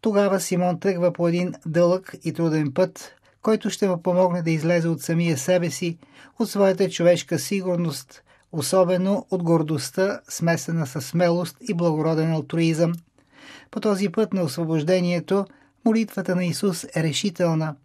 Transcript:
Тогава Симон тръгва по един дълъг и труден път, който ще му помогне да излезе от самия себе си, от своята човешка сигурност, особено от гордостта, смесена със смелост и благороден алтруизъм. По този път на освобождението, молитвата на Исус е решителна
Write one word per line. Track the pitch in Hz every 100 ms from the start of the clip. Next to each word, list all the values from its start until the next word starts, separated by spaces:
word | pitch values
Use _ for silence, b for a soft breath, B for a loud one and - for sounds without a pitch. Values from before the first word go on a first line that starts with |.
Тогава | 233 202 202 190
Симон | 180 175 180 170
тръгва | 196 180 180
по | - 170
един | 175 180 - -
дълъг | 160 175 185 - -
и | 170
труден | 156 170 156 151
път, | 135 180 - - b b b
който | - 214 214
ще | - 202
му | 175
помогне | 180 180 185 175
да | 165
излезе | 160 160 175 165
от | 156
самия | - 165 170 147
себе | - 185 175
си, | - 175 165 B B B B
от | 220
своята | 202 196 185 190
човешка | - 170 175 - 165
сигурност, | - 202 185 175 170 135 - - b b b
особено | 165 139 190 175 180 185 202 -
от | 190
гордостта, | 170 165 151 156 - - 190 202 -
смесена | - 165 165 - 165 143
със | 156 135
смелост | 165 175 170 165 - -
и |
благороден | 180 175 156 156 160 160
алтруизъм. | 160 147 160 165 160 170 170 _ _ B B B B B
По | -
този | 214 196 202
път | 170 214
на | 190
освобождението, | 165 - 165 160 151 185 175 175 165 196 196 b b b -
молитвата | 220 220 - 185 180
на | 175
Исус | 165 202 170 - -
е |
решителна | 160 139 202 175 175 160 156 143